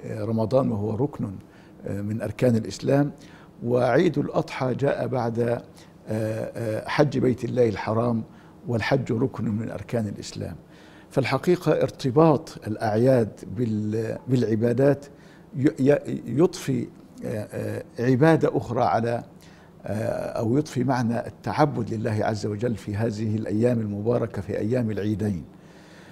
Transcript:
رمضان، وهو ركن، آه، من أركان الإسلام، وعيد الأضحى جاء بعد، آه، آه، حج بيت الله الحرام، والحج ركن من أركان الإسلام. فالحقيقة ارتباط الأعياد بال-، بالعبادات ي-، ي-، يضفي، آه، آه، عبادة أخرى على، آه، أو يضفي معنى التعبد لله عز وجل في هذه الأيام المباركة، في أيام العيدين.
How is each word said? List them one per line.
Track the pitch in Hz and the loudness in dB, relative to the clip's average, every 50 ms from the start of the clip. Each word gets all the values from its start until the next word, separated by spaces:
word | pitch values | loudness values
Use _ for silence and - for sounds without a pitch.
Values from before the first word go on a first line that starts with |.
| - 120 | -10 -8
رمضان، | 113 110 104 110 113 110 110 104 131 131 135 120 113 | -8 -6 -4 -4 -2 -2 0 2 2 2 2 2 0
وهو | 101 101 107 104 | -2 -2 -2 -2
ركن، | 101 139 147 - - - 104 92 - - - - - - - - - - | -2 -2 -4 -2 -6 -8 -8 -8 -12 -16 -18 -20 -20 -20 -20 -20 -16 -10
آه، | - 98 98 | -8 -8 -6
من | 101 104 107 117 110 | -4 -6 -4 -4 -4
أركان | 107 107 - 131 127 117 | -6 -4 2 2 4 4
الإسلام، | 110 - - - - - 131 135 139 147 147 - - - - - - - - - - 131 | 4 0 -2 -10 -6 0 2 4 4 2 2 -2 -10 -18 -20 -20 -20 -20 -20 -18 -8 -4
وعيد | 120 120 123 123 127 117 147 190 180 139 147 | 0 2 2 2 4 4 4 4 4 2 0
الأضحى | 143 - - 135 135 - - - 131 127 120 | -2 -2 -2 -2 -2 -2 -4 -4 -2 -2 -2
جاء | 117 135 143 - - 127 | 0 0 0 0 0 -2
بعد، | 117 127 127 117 120 113 113 | -2 -2 -2 -2 -2 0 0
آه، | 120 120 117 - - - - - - - - - - - | 0 0 0 -2 -4 -12 -20 -20 -20 -20 -20 -20 -10 -6
آه، | 110 110 110 110 110 110 117 110 - 113 117 110 110 107 - - | -4 -2 -2 -2 -2 -4 -6 -8 -6 -6 -4 -4 -4 -4 -4 -4
حج | - - - 135 120 127 | 2 2 2 2 2 0
بيت | 120 131 120 - - | 2 2 0 0 -2
الله | 123 120 127 120 113 | -4 2 2 2 2
الحرام، | 101 - - 107 110 113 120 123 117 113 110 - - - - - - - - 156 | 2 -2 -4 -2 -2 0 0 0 0 -2 -4 -6 -12 -20 -20 -20 -20 -16 -8 -4
والحج | 120 113 101 - 139 135 120 - 123 | -2 -2 0 2 2 0 2 0 0
ركن | 113 135 131 - - 107 | 0 0 -2 -2 -4 -4
من | 117 104 110 110 - | -2 -2 -2 -4 -6
أركان | - - - - - 117 110 | -8 -10 -10 -4 -4 -2 -2
الإسلام. | 101 104 - - - - 104 101 90 85 - - - - - - - - - - - | -2 -6 -8 -12 -12 -8 -8 -8 -8 -8 -12 -16 -20 -20 -20 -20 -20 -20 -20 -20 -4
فالحقيقة | - 139 127 117 135 135 - 180 180 175 - 151 151 | -2 -2 0 0 0 0 2 2 2 2 4 2 2
ارتباط | 123 127 123 - - - 135 113 151 160 160 147 120 - - - - - | 2 2 -2 -2 -4 -4 0 4 6 6 6 6 4 0 -4 -16 -10 -6
الأعياد | 104 107 - 120 110 104 110 120 131 131 123 113 98 - - 85 95 95 | -6 -6 -2 -2 0 2 4 4 6 6 4 4 0 -4 -12 -14 -12 -4
بال-، | 110 127 113 110 104 107 107 107 113 110 113 113 110 - 123 | -4 -2 -2 0 -2 -2 -2 -2 -2 -4 -4 -6 -8 -4 0
بالعبادات | 131 127 117 107 113 104 117 120 120 120 139 143 143 139 - - - - - - - - - - - | 0 2 2 2 0 2 2 0 2 4 4 4 4 2 -2 -18 -20 -20 -20 -20 -20 -20 -20 -12 -6
ي-، | 147 127 156 - - | 0 0 0 2 2
ي-، | 131 139 147 - - 113 135 139 - | 4 4 4 4 2 -4 -6 -6 -6
يضفي، | 117 123 135 175 185 - - - - 131 123 117 - - - - - - - 120 | -4 2 4 4 2 2 -2 -4 -2 -2 -2 -2 -6 -10 -18 -20 -20 -18 -12 -8
آه، | 120 120 107 107 - - | -6 -6 -6 -8 -8 -8
آه، | - 110 107 107 - - - - - | -6 -6 -4 -6 -6 -8 -10 -6 -2
عبادة | 117 123 135 120 151 165 160 143 - - - | 2 4 6 6 8 6 6 6 4 2 2
أخرى | - 110 - 117 127 120 | 0 -2 -2 0 2 2
على، | 87 87 113 113 117 120 117 - - - - - - - - - - - - - | 2 2 2 2 0 -2 -4 -6 -8 -18 -20 -20 -20 -20 -20 -20 -20 -20 -16 -8
آه، | - 101 104 110 110 - - - - - - | -6 -4 -4 -2 -4 -4 -4 -6 -6 -4 -2
أو | 117 110 123 147 | -2 0 0 0
يضفي | - - - 131 123 | 0 -2 -2 -2 0
معنى | 131 131 123 123 113 117 113 - | 0 0 0 0 0 -2 -2 -4
التعبد | 117 - - - 117 95 127 151 147 120 123 113 104 110 | -8 -10 -10 -8 -6 2 2 2 2 2 -2 -4 -4 -4
لله | 107 110 117 107 110 - | -4 -2 -2 0 0 0
عز | - 110 101 104 | 0 0 -2 -2
وجل | 107 104 104 120 123 113 | -4 -4 -2 -2 -2 -2
في | 95 - 107 101 | -4 -6 -6 -4
هذه | 101 117 117 104 107 113 107 107 | -2 -2 -2 -2 -2 -4 -2 -2
الأيام | 110 - - 98 107 113 120 123 113 | -2 -2 -2 0 2 2 4 2 2
المباركة، | 110 104 101 101 104 113 120 120 120 107 - 107 90 | -2 -2 -4 -4 0 0 0 0 0 -2 -4 -8 -6
في | - 95 90 | -4 -4 -4
أيام | 95 107 123 127 120 107 | -2 0 0 0 0 -2
العيدين. | 104 98 98 107 107 92 107 104 98 80 67 - - - - - - - - - - - - - | -2 -2 -2 -2 -2 0 0 -2 -2 -4 -6 -12 -18 -20 -20 -20 -20 -20 -20 -20 -20 -20 -20 -20